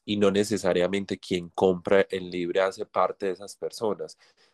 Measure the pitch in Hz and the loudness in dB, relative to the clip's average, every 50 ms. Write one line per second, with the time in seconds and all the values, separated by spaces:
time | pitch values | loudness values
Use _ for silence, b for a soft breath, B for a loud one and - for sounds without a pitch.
0 | _ - 107 104 101 98 95 101 107 107 110 92 - 90 87 90 90 90 98 101 | _ -4 0 2 4 4 4 4 2 2 0 0 0 0 2 2 2 0 0 -2
1 | 98 - 101 - - - 98 87 87 82 - - 95 95 90 90 - - 101 98 | -4 -6 -8 -8 -6 -4 -4 -4 -4 -6 -2 2 4 4 4 2 0 2 4 4
2 | 95 - 98 95 90 90 87 90 87 85 87 95 95 98 95 107 104 - - 98 | 4 2 -2 -6 -6 -6 -6 -4 -4 -2 0 2 0 0 0 -4 -10 -4 -2 0
3 | 92 95 95 - 101 95 90 92 101 98 - - - - - - 117 107 95 82 | 0 0 -2 -4 -4 -4 -4 -6 -10 -16 -12 -10 -10 -10 -6 -4 -4 -4 -4 -4
4 | 78 80 - b b b b b b b | -8 -12 -16 b b b b b b b